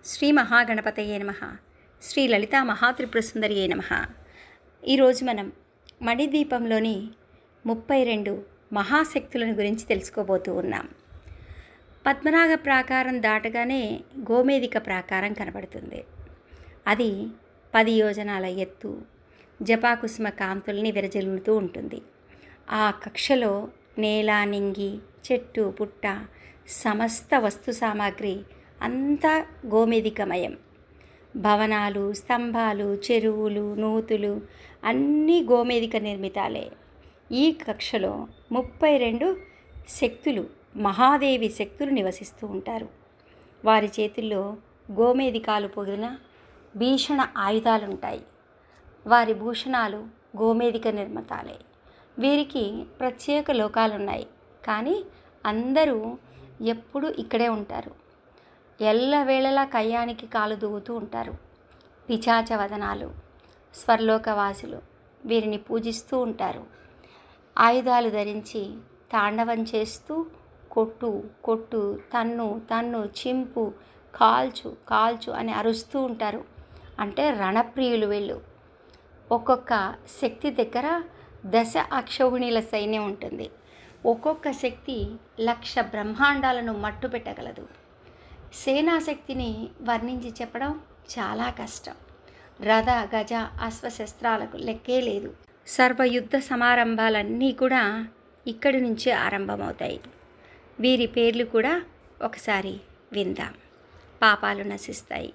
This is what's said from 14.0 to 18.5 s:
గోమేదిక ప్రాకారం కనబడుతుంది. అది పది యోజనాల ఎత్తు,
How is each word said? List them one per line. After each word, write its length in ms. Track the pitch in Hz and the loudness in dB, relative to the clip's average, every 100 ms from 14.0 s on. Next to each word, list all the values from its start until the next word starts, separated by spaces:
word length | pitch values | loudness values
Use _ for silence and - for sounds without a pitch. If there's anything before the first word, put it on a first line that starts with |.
| - 269 | -8 -12
గోమేదిక 680 | 220 240 254 277 240 - - | 2 4 6 4 2 -2 -2
ప్రాకారం 460 | 185 180 190 202 | -6 -2 -2 -2
కనబడుతుంది. 720 | 208 202 196 185 - - - - - - - _ - - - - | -4 -8 -8 -12 -14 -14 -14 -16 -20 -20 -20 _ -20 -20 -8 0
అది 420 | 214 233 196 220 226 _ _ _ | 2 2 -2 -8 -12 _ _ _
పది 180 | 226 220 | 4 6
యోజనాల 540 | 220 214 208 208 196 | 4 2 0 -4 -4
ఎత్తు, 560 | 185 | -4